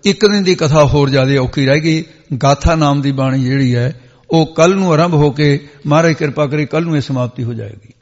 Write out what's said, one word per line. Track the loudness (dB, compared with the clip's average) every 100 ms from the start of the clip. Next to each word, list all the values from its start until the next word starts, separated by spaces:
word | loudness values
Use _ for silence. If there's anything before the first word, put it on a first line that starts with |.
| -2
ਇੱਕ | 0 0
ਦਿਨ | 2
ਦੀ | 0 0
ਕਥਾ | 2 2 4
ਹੋਰ | 2 2
ਜ਼ਿਆਦਾ | 2 0 0
ਔਖੀ | -2 -2 0
ਰਹਿ | 0
ਗਈ। | 0 -2 -4 -18 _ -2
ਗਾਥਾ | 0 2 0 2
ਨਾਮ | 2 0
ਦੀ | -2
ਬਾਣੀ | -2 -2 -2
ਜਿਹੜੀ | -2 0 0 0
ਹੈ | -2 -6 -18 _ _
ਉਹ | 0 0 2
ਕੱਲ | 2 2
ਨੂੰ | 2
ਆਰੰਭ | 2 2
ਹੋ | 2 0
ਕੇ | 2 0 0 -4 -14 -2
ਮਹਾਰਾਜ | 2 2
ਕਿਰਪਾ | 0 -4 -2 -4
ਕਰੇ | -2 -4
ਕੱਲ | -4
ਨੂੰ | -2 -4
ਇਹ |
ਸਮਾਪਤੀ | -4 -4 -6 -6
ਹੋ | -8
ਜਾਏਗੀ। | -8 -12 -16 -20 _